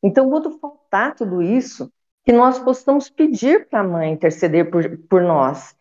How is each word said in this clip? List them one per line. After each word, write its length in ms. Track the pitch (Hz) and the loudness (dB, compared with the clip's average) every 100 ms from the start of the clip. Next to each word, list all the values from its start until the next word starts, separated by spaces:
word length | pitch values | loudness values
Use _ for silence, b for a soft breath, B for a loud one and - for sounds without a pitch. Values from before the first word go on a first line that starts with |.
Então, 260 | 202 233 262 | 2 2 2
quando 300 | 302 311 311 | 0 -4 -10
faltar 560 | 285 - _ 196 247 294 | -16 -18 _ -2 -2 -4
tudo 260 | 214 180 | -6 -2
isso, 480 | 175 240 254 - 127 _ _ _ - | 0 -2 -2 -12 -16 _ _ _ 0
que 60 | |
nós 260 | 233 247 254 | 4 4 2
possamos 500 | 254 254 - 277 269 | -4 -4 0 -2 -2
pedir 580 | _ 311 247 247 359 - | _ -2 0 0 0 0
pra 160 | 240 | -4
mãe 280 | 196 170 160 | -2 -2 -4
interceder 560 | 156 165 160 175 156 165 | 0 -2 0 0 0 0
por, 260 | 170 165 165 - | -2 -4 -8 0
por 120 | 190 | 2
nós 540 | 175 160 131 147 - _ | 2 2 0 -2 -12 _